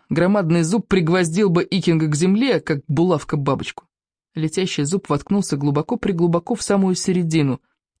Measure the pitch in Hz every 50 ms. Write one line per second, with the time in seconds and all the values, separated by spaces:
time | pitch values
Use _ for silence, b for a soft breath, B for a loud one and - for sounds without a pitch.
0 | _ - - - 170 180 208 208 190 156 170 170 165 160 196 240 - - 196 190
1 | 165 156 170 185 180 160 160 190 214 190 165 175 170 - 190 196 - 180 165 160
2 | 156 156 147 143 170 185 196 214 254 277 220 160 - - 160 139 - - 147 143
3 | 170 185 175 143 - - - 147 139 143 135 - - - - - - _ _ _
4 | _ _ _ _ _ _ - 160 156 156 - 190 185 180 - - 147 143 180 196
5 | - - - 135 - - 196 202 190 - 156 139 143 147 139 147 160 - 240 226
6 | - 226 196 165 175 175 170 170 - - 247 - - - 202 196 190 185 185 170
7 | - - 180 185 175 165 156 160 147 139 123 - _ _ _ _ _ _ _ _